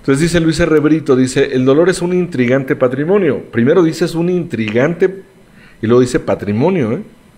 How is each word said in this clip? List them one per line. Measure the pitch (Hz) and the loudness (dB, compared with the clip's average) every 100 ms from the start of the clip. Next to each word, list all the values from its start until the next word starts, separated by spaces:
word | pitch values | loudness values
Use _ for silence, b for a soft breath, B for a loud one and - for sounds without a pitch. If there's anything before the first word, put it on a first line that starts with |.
Entonces | - 139 | 0 0
dice | 165 170 | 2 0
Luis | 160 151 | 0 0
R. | 170 156 | 2 2
Brito, | 147 156 139 | 2 0 2
dice, | 127 127 139 135 | 2 2 0 0
"El | 127 | 0
dolor | 127 139 175 | 2 2 2
es | 175 | 0
un | 175 | -2
intrigante | 180 175 147 120 131 135 | -2 -2 -2 0 0 -2
patrimonio". | 135 127 127 151 208 170 104 - | -2 -2 -2 0 0 0 -2 -4
Primero | 117 120 180 | 0 2 4
dice, | 165 156 170 | 2 0 -4
"Es | |
un | 165 170 | -2 -2
intrigante", | 180 147 113 107 110 143 170 190 185 - _ _ B B B | -2 -4 -6 -2 0 0 0 -2 -2 -18 _ _ B B B
y | 107 | 2
luego | 120 | 2
dice, | 127 120 | 2 -2
"patrimonio", | - 98 98 104 151 190 110 | -4 -4 -2 -2 0 0 -2
¿eh? | 135 214 - _ | -4 -8 -20 _